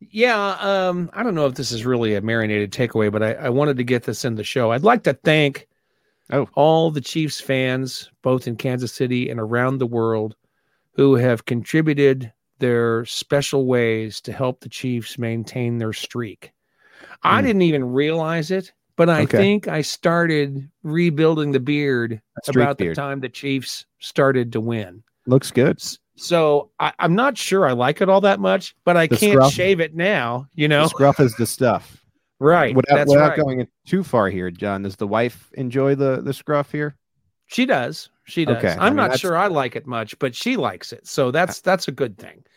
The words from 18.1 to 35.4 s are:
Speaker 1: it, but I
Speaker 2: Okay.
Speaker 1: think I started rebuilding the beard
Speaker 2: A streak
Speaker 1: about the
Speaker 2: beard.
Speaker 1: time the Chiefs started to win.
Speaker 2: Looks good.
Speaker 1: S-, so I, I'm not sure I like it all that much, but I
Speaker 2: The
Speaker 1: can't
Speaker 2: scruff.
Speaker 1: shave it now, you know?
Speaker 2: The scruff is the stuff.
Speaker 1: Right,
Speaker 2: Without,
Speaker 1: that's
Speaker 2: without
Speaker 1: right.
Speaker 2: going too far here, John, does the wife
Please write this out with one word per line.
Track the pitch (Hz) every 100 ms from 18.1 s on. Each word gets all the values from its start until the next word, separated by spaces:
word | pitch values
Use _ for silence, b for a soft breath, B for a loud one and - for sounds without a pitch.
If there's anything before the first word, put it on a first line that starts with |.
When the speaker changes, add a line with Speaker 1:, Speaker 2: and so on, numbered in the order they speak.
| 165 160 165 151
Speaker 1:
it, | 190 185 _ _ -
but | 170
I | 160
Speaker 2:
Okay. | - 214
Speaker 1:
think | 196 208 -
I | 156
started | 143 - 170 170 170 156 143 139 139 _
rebuilding | 156 160 175 147 160 156 147
the | 135
beard | 127 147 143 123 117 110 _ -
Speaker 2:
A | -
streak | 127
Speaker 1:
about | 139 139
the | -
Speaker 2:
beard. | -
Speaker 1:
time | 139 139
the | 127
Chiefs | - 139 135 - - - _
started | - - 135 127 117
to | 113
win. | 113 117 92 92 _ _ -
Speaker 2:
Looks | 135 -
good. | 127 135 -
Speaker 1:
S-, | - - _ _
so | - 170 156 143 - -
I, | 156 -
I'm | 170 190
not | 269 226
sure | - 190 151
I |
like | 120 127 160
it | 190
all | 190
that | 196 202
much, | 190 190 - - -
but | 175
I | 165
Speaker 2:
The | 117
Speaker 1:
can't | 208
Speaker 2:
scruff. | 135 135
Speaker 1:
shave | 139 185 180
it | 160
now, | 160 185 180 117 123 139 -
you | 151
know? | 147
Speaker 2:
The | 160
scruff | - 139 139
is | 131 -
the | 113
stuff. | - 123 92 - - _ _ _ -
Speaker 1:
Right, | 143 175 131 131
Speaker 2:
Without, | 139 143
Speaker 1:
that's | 143
Speaker 2:
without | 143 151
Speaker 1:
right. | 147
Speaker 2:
going | 143 127 120 _ -
too | 185
far | 175 120 98
here, | 95 90
John, | 87 104 98
does | 98 95
the | 104
wife | 107 120 -